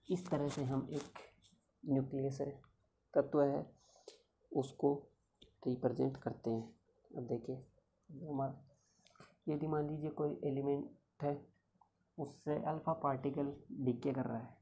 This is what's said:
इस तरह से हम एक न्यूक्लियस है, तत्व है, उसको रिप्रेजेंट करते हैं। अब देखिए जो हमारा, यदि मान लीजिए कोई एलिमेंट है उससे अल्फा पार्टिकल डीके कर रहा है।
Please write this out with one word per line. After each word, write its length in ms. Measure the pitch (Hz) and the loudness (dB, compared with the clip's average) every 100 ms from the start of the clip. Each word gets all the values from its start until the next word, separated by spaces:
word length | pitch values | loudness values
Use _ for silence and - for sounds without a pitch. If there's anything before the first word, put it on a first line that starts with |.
| - | 0
इस 180 | 185 - | -2 0
तरह 200 | 151 143 | 0 0
से 140 | 139 | 0
हम 240 | 131 135 131 | 0 0 0
एक 280 | 147 - - - _ - _ _ _ | -4 -6 -12 -20 _ -20 _ _ _
न्यूक्लियस 560 | - 135 135 139 135 135 | 2 2 2 0 -2 -2
है, 80 | 143 - - _ _ _ _ | -4 -6 -16 _ _ _ _
तत्व 280 | - 143 151 | 4 4 6
है, 220 | 143 143 151 - - - - - _ _ _ | 4 4 -4 -12 -20 -20 -20 -20 _ _ _
उसको 420 | - 131 - 143 143 - _ _ _ - _ | -2 -2 2 2 2 -4 _ _ _ -20 _
रिप्रेजेंट 540 | - 127 131 117 131 135 | -2 2 2 2 0 0
करते 340 | - - - | -6 -4 -2
हैं। 120 | 113 113 - _ _ _ | -2 -2 -14 _ _ _
अब 160 | - 120 | -10 -4
देखिए 360 | 120 - 131 - _ _ _ _ | -4 -4 -8 -10 _ _ _ _
जो 220 | 143 160 | -12 -6
हमारा, 300 | 139 135 - - _ _ _ - - - _ - | -2 -2 -4 -16 _ _ _ -20 -20 -20 _ -2
यदि 180 | 151 156 | -2 2
मान 220 | 151 147 | 2 2
लीजिए 200 | 156 151 | 0 -4
कोई 280 | 151 151 151 | 0 0 2
एलिमेंट 800 | 143 135 139 143 - - _ _ | 0 2 2 2 0 -10 _ _
है 140 | 147 143 - _ _ _ _ _ _ - | -2 -2 -6 _ _ _ _ _ _ -6
उससे 380 | 147 - - 147 147 | -6 -6 -2 0 0
अल्फा 280 | 156 151 160 | -2 0 0
पार्टिकल 540 | 147 135 139 139 143 143 - | 2 2 0 0 -2 -2 -10
डीके 400 | - 127 120 143 | -2 0 2 0
कर 120 | 135 123 | 0 0
रहा 120 | 117 | -2
है। 200 | 117 - | -6 -16